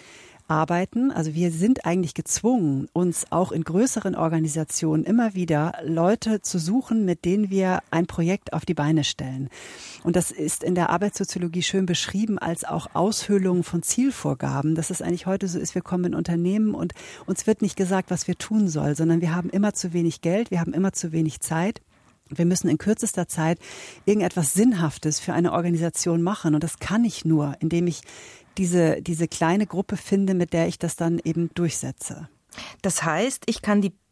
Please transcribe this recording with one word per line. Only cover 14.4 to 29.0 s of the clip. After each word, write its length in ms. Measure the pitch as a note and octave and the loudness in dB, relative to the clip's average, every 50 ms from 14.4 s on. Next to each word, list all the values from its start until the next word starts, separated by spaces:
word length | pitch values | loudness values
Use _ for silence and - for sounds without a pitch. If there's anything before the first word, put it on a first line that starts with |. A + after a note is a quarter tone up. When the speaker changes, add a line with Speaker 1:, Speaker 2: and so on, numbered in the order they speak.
| - C3+ C3+ C#3 C#3 D#3 D#3+ | -2 -2 -2 0 0 2 2
Speaker 1:
dass 160 | D#3+ D#3 - | 0 0 -2
es 100 | F#3 - | -4 -4
eigentlich 260 | - E3+ F3 F3 - | -2 -2 -2 -2 -2
heute 200 | F#3 F#3+ F#3+ G3 | -2 -2 -2 -2
so 140 | F#3 E3+ D#3+ | -4 -4 -4
ist, 160 | - - - | -6 -4 -4
wir 60 | F3+ - | -6 -4
kommen 240 | - F#3+ F3+ F3 | -2 -2 0 0
in 80 | F3 D#3 | 0 0
Unternehmen 580 | D#3+ E3 - E3+ E3+ F3 F3+ G3 G#3+ A3 G#3+ - | -2 -2 0 0 2 2 2 2 2 2 0 0
und 180 | - - F3 - - - - - - - | -2 -4 -6 -6 -10 -14 -18 -18 -12 -6
uns 200 | - E3 - - | -4 -4 -2 2
wird 160 | A3 A3 - G#3+ | 0 2 2 0
nicht 140 | F#3 - | -2 0
gesagt, 340 | - F#3+ F3 G3 F#3 F3+ - | -2 0 0 0 0 0 -2
was 160 | F3+ D#3+ - | -4 -4 -2
wir 100 | - E3 | -4 -4
tun 300 | - - - G#3+ A3 G#3 | -4 -4 0 2 2 2
sollen, 300 | F3+ D3+ D3+ D3 D3 D3 | 2 2 0 0 0 0
sondern 240 | D3+ D#3+ E3 E3 E3 | 2 2 4 4 4
wir 120 | F3 D#3+ E3 | 2 2 0
haben 180 | F3+ F3 - | -2 -2 0
immer 240 | - G3 G3+ G#3 G3+ | 0 2 2 2 0
zu 180 | - - F3+ E3 | -2 -4 -2 -2
wenig 300 | F3 E3+ E3 - - - | 0 0 0 -2 0 -2
Geld, 280 | E3 F3+ G#3+ A#3 - | 0 0 0 0 0
wir 80 | F#3+ F3 | -2 -2
haben 140 | E3 D#3+ - | -2 0 0
immer 200 | D#3+ F#3+ F#3+ - | 0 0 0 -2
zu 200 | - - E3 D#3+ | -2 -6 -4 0
wenig 260 | E3 D#3+ D#3 - - | 0 0 0 -2 -4
Zeit. 420 | - - D#3+ D#3+ F3 G#3 - - - _ _ _ _ _ _ _ _ _ - | -6 -4 -2 0 0 -2 -4 -6 -12 _ _ _ _ _ _ _ _ _ -2
Wir 140 | - E3+ | 0 2
müssen 220 | E3+ F#3 - - E3+ | 2 2 2 2 2
in 100 | D#3 - | 2 2
kürzester 480 | - G3+ A3 - - G#3+ - F#3+ E3+ | 2 0 0 0 0 -2 -2 -2 -4
Zeit 320 | - - - D#3 D#3+ E3+ - - - - - - - - - - | -4 -2 0 0 0 0 0 -4 -12 -18 -16 -16 -18 -20 -4 0
irgendetwas 500 | - G#3 G#3+ - F3+ - F3+ D#3 - - | 2 2 4 2 0 0 0 0 2 4
Sinnhaftes 640 | F3+ A3+ B3+ A3+ E3+ E3 D3 - - - D#3 D3+ - | 6 6 6 6 4 2 0 -2 -2 -2 -2 -2 -2
für 140 | - - - | -2 -2 0
eine 200 | D#3 E3+ - - | 2 2 2 2
Organisation 720 | E3+ E3+ F3 E3+ D#3+ E3+ E3 - - - F3 E3+ E3+ E3+ | 2 2 2 0 2 0 0 -2 -2 0 0 2 2 2
machen. 320 | F3+ G#3 - - D#3+ D3+ | 0 -2 0 0 2 2
Und 80 | D3+ E3+ | 2 2
das 160 | D#3+ - - | -2 -4 -6
kann 260 | - - F#3 A3+ A#3+ | -4 -2 2 2 2
ich 200 | G#3+ - - - | 2 0 -2 2
nur, 320 | D#3+ D#3+ D3+ D3 C#3+ - - | 2 4 4 2 0 -2 -2
indem 300 | D#3+ D#3+ E3+ E3+ F3 F3 | -2 0 0 2 2 0
ich 140 | D#3+ - - - - - - - - - - _ _ | -2 -4 -10 -16 -20 -20 -20 -20 -20 -20 -20 _ _
diese, 460 | - F#3+ E3+ F3 F3+ E3 D#3 - - | -2 0 2 4 4 6 4 4 2